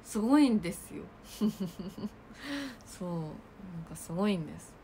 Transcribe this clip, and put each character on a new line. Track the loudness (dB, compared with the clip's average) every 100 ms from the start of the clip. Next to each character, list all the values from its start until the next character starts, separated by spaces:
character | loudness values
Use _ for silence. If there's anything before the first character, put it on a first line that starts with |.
| -4
す | 0
ご | 6 8
い | 10
ん | 6
で | 2
す | -6 -10
よ。 | -12 -12 -16 -16
<laughs> | 0 0 0 -6 -6 -10 -8 -8 -10 -20 -14 -8 -6 -6 -12 -16
そ | -8 -4
う。 |
な | -4
ん | -4 -8 -16 -16 -12 -10 -10
か | -12
す | -6
ご | 2 2
い | 2
ん | -2
で | -10
す。 | -16 -20